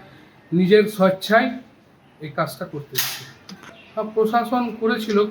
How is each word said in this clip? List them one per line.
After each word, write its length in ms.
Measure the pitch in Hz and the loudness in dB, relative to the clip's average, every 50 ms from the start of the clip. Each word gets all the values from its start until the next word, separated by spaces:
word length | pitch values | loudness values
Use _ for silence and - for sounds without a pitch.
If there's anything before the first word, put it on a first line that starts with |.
| - - - - - - _ _ _ _ | -16 -20 -20 -20 -20 -20 _ _ _ _
নিজের 320 | 160 175 185 175 208 214 208 214 - | 0 2 4 6 6 6 6 2 2
স্বেচ্ছায় 540 | 190 185 185 185 - - - 208 233 254 254 - - - - _ _ _ _ _ _ _ _ _ _ | 2 2 2 2 0 0 2 2 2 2 0 -4 -8 -14 -18 _ _ _ _ _ _ _ _ _ _
এই 100 | 156 147 - | -16 -8 -6
কাজটা 280 | 170 160 143 - - - | -4 -4 -4 -6 -10 -12
করতে 280 | - - 147 139 - 135 127 | -10 -10 -12 -12 -8 -6 -6
এসেছি। 240 | - - - - - - - - - - 190 - - - - - - - - | -4 -4 -8 -10 -14 -18 -20 -20 -20 -20 -20 -20 -20 -20 -20 -20 -20 -10 -8
আর 80 | 220 214 214 - | -8 -8 -2 0
প্রশাসন 480 | 220 220 214 233 240 233 226 262 247 240 226 208 - | 0 0 2 2 0 0 0 -2 -2 -2 -4 -4 -2
করেছিল, 360 | 220 220 247 233 - 220 208 202 208 214 | -2 0 0 -2 -2 0 0 0 2 2